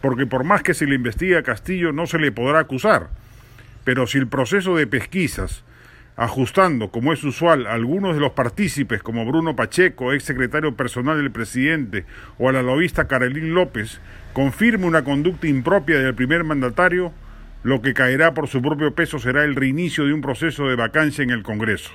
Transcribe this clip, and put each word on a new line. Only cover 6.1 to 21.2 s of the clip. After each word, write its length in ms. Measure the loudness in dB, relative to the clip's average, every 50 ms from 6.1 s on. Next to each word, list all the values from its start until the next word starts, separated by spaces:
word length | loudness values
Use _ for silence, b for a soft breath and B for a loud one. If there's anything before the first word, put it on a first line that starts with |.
| B -4
ajustando, 720 | -4 -2 0 -2 -2 0 4 4 4 4 4 0 -2 -4
como 220 | -4 -2 0 0 0
es 100 | 0 -2
usual, 440 | -6 -4 2 4 6 6 6 4 -2
a 60 | -2
algunos 400 | -2 0 0 0 0 0 0 0
de 60 | 2
los 140 | 0 0 2
partícipes, 680 | 0 -2 -2 0 0 -2 -2 0 -2 -2 -2 -2 -4
como 240 | -4 -4 -4 -4 -2
Bruno 300 | 0 0 0 0 0 0
Pacheco, 560 | -2 -2 -2 2 4 4 4 2 0 -4 -2
ex 140 | -2 -2 -2
secretario 500 | -4 -2 -2 -2 0 0 0 -2 -2 -2
personal 400 | -2 -4 -4 -2 -2 -2 0 0 0
del 120 | -2 -2
presidente, 720 | -2 -4 -6 -4 -2 0 0 2 2 0 -2 -4 -6 -8 -8 B B B B B B B
o 120 | 2 2
a 20 |
la 100 | 2 2
lobista 460 | 2 2 2 2 2 0 2 0 0 0
Carolín 460 | 2 0 0 0 -2 -4 -4 0 2
López, 480 | 0 0 0 -2 -8 -8 -8 -8 -14 B B B B B B B
confirma 540 | 0 0 0 2 2 2 4 4 4 0 4
una 180 | 2 2 2
conducta 420 | 2 0 2 2 0 -2 0 -2 0
impropia 500 | 0 0 2 2 2 2 2 2 2 2
del 160 | 2 2 0
primer 280 | 0 0 0 2 0 0
mandatario, 680 | 0 -2 0 0 -2 0 2 2 2 2 2 -2 -4 -6 -12 B B B B B B B B 0
lo 180 | 0 0 2
que 120 | 2 0 2
caerá 400 | 4 4 4 4 4 4 4 4
por 160 | 2 -4 -2
su 120 | -2 0
propio 320 | 0 0 0 0 0 0 2
peso 260 | 0 -2 -2 -2 -4
será 260 | -2 0 2 2 2
el 100 | 2 2
reinicio 500 | 0 0 0 0 0 -2 -2 -2 0 0
de 60 | 0
un 80 | 0 0
proceso 480 | -2 -4 -4 -2 -2 -4 -2 -2 -2 -2
de 80 | 0
vacancia 480 | 0 0 0 2 2 2 2 0 0